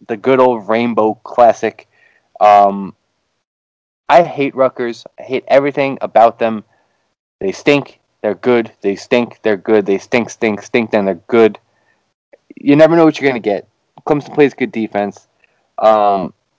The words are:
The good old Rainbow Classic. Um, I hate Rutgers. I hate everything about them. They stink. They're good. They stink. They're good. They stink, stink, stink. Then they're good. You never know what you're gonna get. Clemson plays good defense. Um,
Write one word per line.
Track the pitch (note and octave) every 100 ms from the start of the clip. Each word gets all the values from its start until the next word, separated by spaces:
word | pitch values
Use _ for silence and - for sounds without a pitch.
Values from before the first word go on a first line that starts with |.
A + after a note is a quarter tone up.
| -
The | A2
good | C3 C3
old | B2+ A#2 G2
Rainbow | A2+ A#2+ A2 A2 G#2
Classic. | - - A#2 - A2 - _ _ _ _ _ -
Um, | G#2 G#2 G2+ G2 F#2+ - _ _ _ _ _ _ _ _ _ _ -
I | D#3
hate | E3 - C#3 C3
Rutgers. | C3 - A#2 A#2 - -
I |
hate | - C3 -
everything | C3+ C#3+ C#3+ C#3 B2+
about | G#2 A2 A2+ -
them. | A2+ G#2+ - _ _ _ _ _ _ _
They | F#3+
stink. | - - C#3+ - _ _ _
They're | -
good. | F#2+ B2+ A#2+ A#2 _
They | G2+ F#2+
stink. | - B2 A2+ -
They're | A2 G2
good. | G2 G#2+ G2
They | G2
stink, | - A#2+ G#2+
stink, | - A#2 G2+
stink. | - B2 A2
Then | A2 G2
they're | F2 -
good. | A#2+ A2 G2+ _ _ _ _ _ _ _ _ _ -
You | - C#3+
never | D#3+ E3+
know | D#3
what | D3
you're | C#3
gonna | B2
get. | G#2 G2 - _ _ _ -
Clemson | D3 - -
plays | C#3
good | - A#2+
defense. | A2+ G#2+ G2+ G2+ - _ _ _ _ _ -
Um, | G#2+ G#2+ G2+ G2 E2 - _